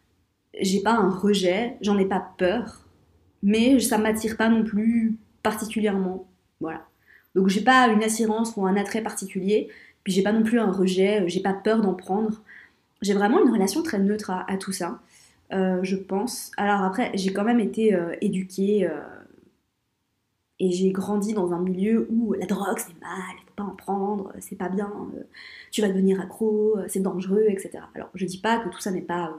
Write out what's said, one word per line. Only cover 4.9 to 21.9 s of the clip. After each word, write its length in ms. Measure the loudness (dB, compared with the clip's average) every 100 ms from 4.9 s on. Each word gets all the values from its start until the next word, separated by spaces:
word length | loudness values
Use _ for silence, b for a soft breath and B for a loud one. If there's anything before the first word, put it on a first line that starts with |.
| 2 0 -2 _ _
particulièrement. 840 | -4 -2 -4 -2 0 0 -2 -4 -12 _ _ -12
Voilà. 260 | -10 -10 -16 _ b b b
Donc, 140 | 2 2
j'ai 160 | 2
pas 240 | 4 6 6
une 160 | 4
attirance 520 | 2 0 0 0 -2 0
ou 100 | 0
un 100 | 2
attrait 260 | 0 -4
particulier, 680 | -4 -8 -8 -4 0 0 0 B B B
puis 100 | -2
j'ai 80 | 2
pas 120 | 2
non 100 | 2
plus 160 | 2 2
un 120 | 2
rejet, 500 | 2 2 2 2 2
euh, 60 | 0
j'ai 140 | -2
pas 120 | -2
peur 280 | -2 0 2
d'en 140 | 2 -2
prendre. 480 | -4 -2 -2 -4 -12 B B B _ -8
J'ai 120 | -2
vraiment 300 | 2 4 4
une 80 | 4
relation 300 | 4 2 0
très 160 | -2 0
neutre 320 | 0 0 -4
à, 200 | -6 -6
à 60 | -6
tout 140 | -6
ça, 280 | -6 -6 -8 b b b b -6
euh, 260 | -2 0 0
je 140 | 0 -4
pense. 560 | -2 -4 -4 -8 -10 -4
Alors 260 | 0 0
après, 260 | 0 -2 -2 -2
j'ai 180 | -2
quand 100 | -2
même 160 | 0 2
été, 360 | 0 2 2 2
euh, 180 | 0 -4
éduquée, 640 | -2 -2 -4 -2 0 2 0
euh, 120 | -4 -12 -18 -20 -20 _ _ _ _ _ _ _ _ _ _ _ -2
et 80 | 0
j'ai 200 | 2 0
grandi 420 | 0 -2 -2 -2
dans 200 | -2 -2
un 60 | -2
milieu 480 | -2 0 2